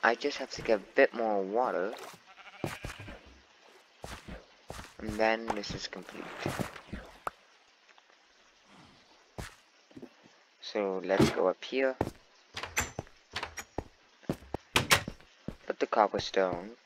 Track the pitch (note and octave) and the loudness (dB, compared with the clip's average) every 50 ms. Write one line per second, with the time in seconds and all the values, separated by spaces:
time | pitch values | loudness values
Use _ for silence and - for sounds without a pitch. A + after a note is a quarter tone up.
0 | - A2+ A#2+ - - C#3+ C#3+ - C3+ - - - - - A2+ G2+ F#2+ - - C#3 | 6 4 4 4 0 -2 -2 -2 -8 -8 -8 -6 2 2 2 2 2 0 6 8
1 | C3+ - - A2+ A#2 A2+ G#2+ G2+ F#2+ F#2+ G#2 A#2 B2+ A#2 F2+ F2 F2+ G#2+ A#2 - | 8 8 6 0 2 2 2 2 2 2 2 2 2 2 2 0 -2 -2 -4 -8
2 | - - - - - - - - - - - - - - - - - - - - | -14 -16 -16 -20 -20 -20 -20 -20 -20 -20 -10 -8 -6 -6 -6 -8 -10 -12 -12 -12
3 | - - - - - - - - _ _ - _ - - - - - _ _ - | -12 -14 -14 -16 -18 -20 -20 -20 _ _ -20 _ -20 -20 -20 -20 -20 _ _ -16
4 | - - - - - - - - - - - _ - - - - - - - - | -14 -14 -14 -14 -12 -14 -14 -14 -14 -20 -20 _ -18 -16 -14 -14 -14 -16 -14 -8
5 | - A2 G#2+ G#2+ A2 A2 A2+ A2+ A#2 A2+ A2 G#2 G2+ - - G2 - - - F#2+ | -6 -6 0 4 4 4 4 2 0 -4 -4 -4 -4 -6 -8 -8 -8 -10 -10 -12
6 | F2+ - - - - - - - - - - - - - - - - - - - | -14 -14 -14 -12 -12 -12 -10 -4 -4 -4 -2 -2 -6 -6 -8 -16 -14 -12 -12 -12
7 | - - - - - - - - - - - - _ _ _ _ _ - - - | -12 -16 -20 -10 -10 -10 -10 -12 -20 -20 -20 -20 _ _ _ _ _ -20 -20 -20
8 | _ _ - _ _ _ _ _ _ _ _ _ _ - - - - - - - | _ _ -20 _ _ _ _ _ _ _ _ _ _ -20 -20 -20 -20 -20 -20 -20
9 | - _ - - - _ _ - - - - - _ _ _ _ _ _ - - | -20 _ -20 -20 -20 _ _ -14 -14 -14 -16 -20 _ _ _ _ _ _ -18 -18
10 | - - _ _ - - - _ _ _ _ _ - - - G#2+ G2+ G2 F#2+ F#2 | -18 -18 _ _ -20 -20 -20 _ _ _ _ _ -16 -4 -2 0 0 0 -2 -2
11 | F2 F2+ F#2+ G2 G#2+ - - - F2+ F#2 F2 _ - - B2+ C3 C3+ C3 B2+ - | 0 2 6 6 6 6 6 4 2 2 2 _ -6 -4 0 0 0 0 0 -2
12 | - - - - _ _ _ - _ _ - - - - - - - - - - | -6 -6 -6 -16 _ _ _ -20 _ _ -12 -12 -12 -6 -4 -4 -4 -4 -6 -10
13 | - - - - _ _ - - - - - - - - _ - - - - _ | -10 -10 -20 -20 _ _ -10 -10 -10 -10 -12 -14 -16 -10 _ -10 -10 -10 -20 _
14 | - - _ _ - - - - - - - - - _ - - - - - - | -20 -20 _ _ -6 -6 -6 -6 -6 -10 -10 -10 -10 _ 0 0 4 4 4 2
15 | - - - - - _ - _ - - - - - - - - C#3 - - A#2 | 2 -6 -12 -12 -18 _ -20 _ -12 -12 -12 -10 -4 -4 0 0 0 2 6 6
16 | G#2 G2 - G2+ - - - G2 F#2+ F#2 F2 E2+ F#2 G#2+ A#2 - _ | 6 6 6 -2 -2 0 2 2 4 4 2 -2 -6 -10 -14 -16 _